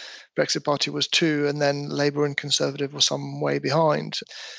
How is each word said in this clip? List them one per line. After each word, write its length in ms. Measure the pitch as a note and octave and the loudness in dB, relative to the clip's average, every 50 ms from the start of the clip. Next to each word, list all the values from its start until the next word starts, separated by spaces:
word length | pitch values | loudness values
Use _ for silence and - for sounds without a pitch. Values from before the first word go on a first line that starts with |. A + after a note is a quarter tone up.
| - - - - - _ - | -16 -16 -16 -18 -20 _ -2
Brexit 280 | - D3 - - D#3 - | -2 0 0 0 -2 0
Party 260 | D3 D3 C#3 - D3 | 0 0 0 0 -2
was 160 | D3 D3 C3+ | -2 -2 0
two, 400 | - - - F3 D#3 D3+ D3 D3 | 2 2 4 4 4 4 2 2
and 160 | D3 C#3+ D3 | 0 2 2
then 260 | D3 C#3+ C#3+ C#3+ C#3+ D3 | 2 2 2 0 -2 -2
Labour 380 | D3 C#3+ C#3+ D3 C#3+ D3 D3 | 0 0 2 2 2 2 0
and 100 | C#3+ C#3 | 0 0
Conservative 560 | - - C#3+ - - D3 C#3+ C#3 C#3+ C#3+ C3+ | -4 -2 0 0 0 0 0 -2 -2 -4 -4
were 80 | D3 C#3+ | 0 0
some 400 | - - C#3+ C#3+ C#3+ C#3 C#3+ C#3+ | 0 0 0 -2 -4 -6 -4 -2
way 200 | D3 C#3+ C#3+ C#3+ | 0 0 0 0
behind. 580 | C#3+ C3+ C#3 D#3+ E3 D3+ D3+ D3+ - - - - - - - - - - - | 0 2 2 4 4 4 2 0 -2 -6 -8 -8 -10 -12 -14 -16 -14 -14 -16